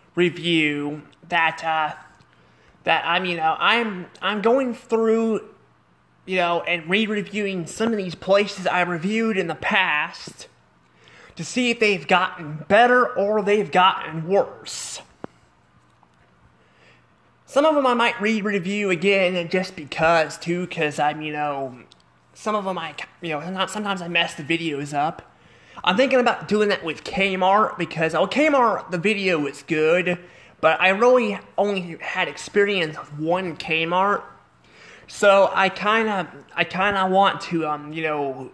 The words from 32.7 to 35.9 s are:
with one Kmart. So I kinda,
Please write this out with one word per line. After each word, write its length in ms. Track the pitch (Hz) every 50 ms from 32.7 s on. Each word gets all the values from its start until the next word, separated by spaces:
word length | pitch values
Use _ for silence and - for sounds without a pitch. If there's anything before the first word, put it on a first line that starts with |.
| 202 185 165 156 151 -
with 140 | - -
one 460 | 147 147 156 160 175 185 190 175 151 -
Kmart. 640 | - - 160 160 165 165 175 185 190 202 202 - - - - - _ _ _ _ _ _ - - - - - - - -
So 440 | - - 214 202 196 196 196 - -
I 140 | 175 190 190
kinda, 580 | 190 - 180 208